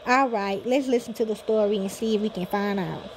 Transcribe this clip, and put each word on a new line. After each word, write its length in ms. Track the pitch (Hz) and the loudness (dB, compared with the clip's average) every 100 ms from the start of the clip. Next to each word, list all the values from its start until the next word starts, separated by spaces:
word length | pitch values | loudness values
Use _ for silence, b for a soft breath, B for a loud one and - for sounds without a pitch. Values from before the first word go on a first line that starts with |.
| - | 2
All 220 | 254 262 | 4 4
right, 360 | 220 196 196 233 | 0 -2 -2 0
let's 220 | 269 262 | 0 2
listen 260 | 240 240 214 | 0 0 -2
to 100 | 220 | -2
the 100 | 208 | -2
story 420 | - 220 208 208 | 0 2 2 2
and 140 | 196 | -2
see 240 | - 226 214 | -4 0 0
if 60 | |
we 80 | 214 | 0
can 180 | 185 180 | -2 -2
find 320 | 202 202 202 | 0 0 0
out. 240 | 165 143 - | -2 -6 -10